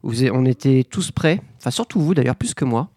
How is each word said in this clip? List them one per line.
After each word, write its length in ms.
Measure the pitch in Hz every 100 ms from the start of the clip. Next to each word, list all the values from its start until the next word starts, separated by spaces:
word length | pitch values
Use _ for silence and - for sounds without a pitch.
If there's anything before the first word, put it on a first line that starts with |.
vous, 220 | 107 113 131
on 160 | 127 131
était 380 | 120 135 131 123
tous 220 | - 180
prêts, 320 | - 156 190 - -
enfin 120 | -
surtout 300 | - 240 208
vous 140 | 151
d'ailleurs, 220 | 170 123 123
plus 180 | -
que 100 | -
moi 240 | 131 117 175